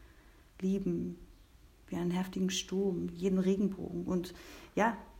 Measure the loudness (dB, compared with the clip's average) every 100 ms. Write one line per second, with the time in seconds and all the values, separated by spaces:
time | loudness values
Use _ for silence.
0 | -20 -20 -20 -20 -20 -4 0 0 0 -2
1 | -2 -6 -14 -20 -20 -20 -20 -20 -8 -2
2 | 0 0 0 0 0 0 -2 0 2 0
3 | -2 -2 2 4 4 4 2 0 -6 -4
4 | 0 0 -2 -8 -16 -18 -4 2 2 2
5 | -8 -20